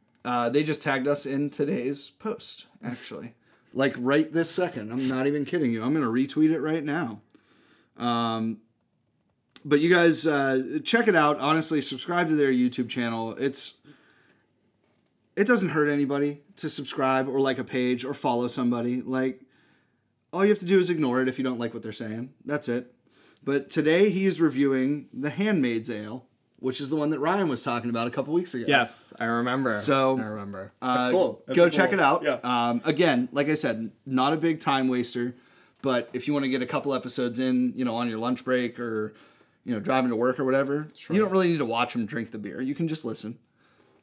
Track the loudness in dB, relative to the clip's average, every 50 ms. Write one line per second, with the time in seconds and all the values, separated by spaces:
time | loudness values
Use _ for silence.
0 | _ _ _ _ -6 -4 -2 0 0 2 2 0 0 0 -2 -4 -2 -2 -2 0
1 | 0 0 -2 -2 -2 -4 -4 -2 -4 -4 -2 -4 -2 -2 -2 -4 -4 -4 -6 -6
2 | -10 -14 -14 _ -8 -8 -8 -8 -10 -16 -16 -16 -18 _ _ _ -12 -12 -10 -12
3 | -12 -14 -12 -12 -12 -14 -16 _ _ _ _ _ _ _ -4 0 0 0 0 -2
4 | 0 2 2 2 2 2 0 0 0 0 0 -2 -2 -2 -4 -6 -10 -8 -6 -4
5 | -2 -2 -2 0 0 0 0 0 -2 -2 -2 0 0 0 0 0 0 0 0 0
6 | 0 0 0 0 0 0 0 2 2 2 2 2 -2 -2 -2 -2 -2 -2 -4 -4
7 | -4 -6 -8 -12 -16 _ _ _ _ _ _ _ _ _ _ _ _ _ _ -6
8 | -2 -2 0 0 0 -2 -2 -2 -4 -4 -6 -8 _ _ _ _ _ _ _ _
9 | _ _ _ _ _ _ _ _ _ _ -20 -10 -2 2 2 4 6 6 6 6
10 | 6 6 4 4 2 2 2 2 2 2 0 0 0 -2 -6 -6 -2 0 2 2
11 | 4 4 4 6 6 4 2 2 2 2 2 2 2 0 0 0 0 -2 -4 -6
12 | -6 -4 0 0 2 2 4 4 4 4 4 4 2 2 0 -2 -4 -4 -4 -4
13 | -2 -2 -2 -4 -6 -6 -6 -4 -4 -4 -2 -2 -4 -6 -8 _ _ -20 -20 _
14 | _ _ _ _ _ _ _ _ _ _ _ _ _ _ _ _ _ _ _ _
15 | _ _ _ _ _ _ -2 0 2 4 4 4 2 2 2 2 2 2 2 2
16 | 0 0 0 0 0 -2 -2 -6 _ _ -14 -10 -6 -4 -4 -4 -6 -6 -4 -2
17 | 0 2 2 2 0 0 0 0 0 0 0 -2 -4 -4 -2 -2 0 0 0 -2
18 | -4 -6 -6 -4 -2 0 0 0 -2 -2 -2 -2 0 0 0 0 -2 -4 -4 -4
19 | -6 -4 -4 -2 -2 -2 -4 -6 -14 _ _ _ _ _ _ _ _ _ _ _
20 | _ _ _ _ _ _ -2 2 4 4 2 2 2 4 4 4 4 4 2 0
21 | 0 2 2 2 2 0 0 -2 -2 -2 -2 -2 -4 -6 -6 -8 -10 -10 -10 -8
22 | -8 -8 -8 -8 -10 -10 -14 _ -8 -6 -6 -4 -2 -2 -2 -2 -4 -8 _ _
23 | _ _ _ _ _ _ -20 -12 -4 -2 -2 -2 -2 -2 -2 0 4 4 6 6
24 | 6 4 4 2 2 2 2 4 2 2 2 2 2 2 2 2 0 0 -2 -4
25 | -6 -12 -10 -6 -6 -4 -2 -2 0 2 2 2 2 2 0 -2 -4 -6 -8 -8
26 | -8 -10 -12 -12 -14 _ _ _ _ _ _ _ -6 -6 -6 -6 -6 -4 -2 0
27 | 0 0 0 0 0 0 2 2 2 0 0 -2 -2 -2 -2 -2 -2 -2 -2 -2
28 | -2 -2 -2 -4 -2 0 0 -2 0 -2 -4 -4 0 2 4 4 4 4 0 -2
29 | -4 -4 -6 -4 -2 -2 0 0 0 0 0 0 0 0 0 0 2 4 4 4
30 | 4 4 2 2 -2 -4 -6 -8 -10 -10 -10 -12 -12 -14 -14 -8 -4 -2 0 2
31 | 2 2 4 4 2 2 -2 -6 -6 0 4 6 6 6 6 4 2 4 4 4
32 | 4 4 4 4 2 -2 -2 -2 0 0 0 2 2 2 0 0 0 0 2 4
33 | 4 4 4 2 0 0 0 0 0 2 2 0 0 -2 -2 -4 -6 -10 -10 _
34 | -8 -2 0 2 2 2 2 2 0 0 0 0 0 0 0 2 2 2 0 0
35 | -2 -2 -2 -4 -4 -4 -6 -10 _ _ _ _ _ _ _ _ -2 0 0 0
36 | 0 -4 -6 -6 -4 -2 -2 0 0 0 -2 -2 -2 -2 -4 -4 -2 -2 -2 -2
37 | -4 -4 -4 -2 -2 -2 -2 -2 0 0 2 2 0 0 -2 -2 -4 -2 -2 -2
38 | -2 -2 -4 -4 -2 -4 -4 -4 -2 -2 0 0 0 -2 -4 -6 -6 -4 -4 -4
39 | -4 -6 -8 -14 -20 -20 _ _ _ _ _ _ -6 -4 -4 -2 0 0 2 2
40 | 2 2 0 2 2 0 0 0 0 2 2 2 2 0 -2 -4 -4 -8 -14 -16
41 | -6 -2 0 2 2 2 2 2 4 4 2 2 0 0 0 0 -2 -2 -2 -4
42 | -4 -4 -4 -6 -6 -6 -8 -10 -10 -8 -8 -6 -6 -4 -4 -2 -2 -2 -2 -2
43 | -4 -4 -6 -8 -8 -10 -12 -12 _ _ _ _ _ _ _ _ _ _ _ _